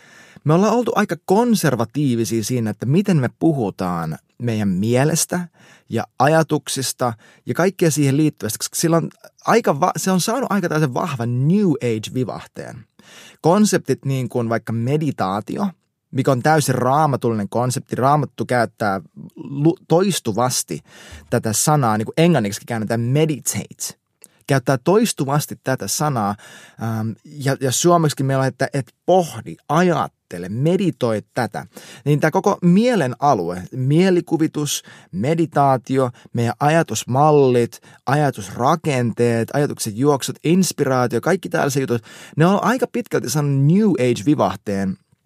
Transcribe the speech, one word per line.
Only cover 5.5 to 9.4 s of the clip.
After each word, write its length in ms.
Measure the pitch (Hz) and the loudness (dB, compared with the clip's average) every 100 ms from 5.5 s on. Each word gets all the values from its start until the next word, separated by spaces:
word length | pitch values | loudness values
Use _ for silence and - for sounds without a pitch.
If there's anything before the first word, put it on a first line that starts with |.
| _ - - - | _ -20 -20 -8
ja 180 | 110 - - | -6 -6 0
ajatuksista 960 | 135 160 156 151 - - 127 - 123 113 _ _ - | 4 4 2 -2 -4 -6 -6 -4 -4 -4 _ _ -6
ja 80 | |
kaikkea 360 | 123 180 - 170 | 0 0 2 0
siihen 260 | 151 139 139 | 2 2 2
liittyvästä, 420 | 151 - 110 - | 0 -2 -8 -8
koska 180 | - - | -8 -4
sillä 200 | 165 165 | 0 0
on 120 | 156 _ - _ | -2 _ -20 _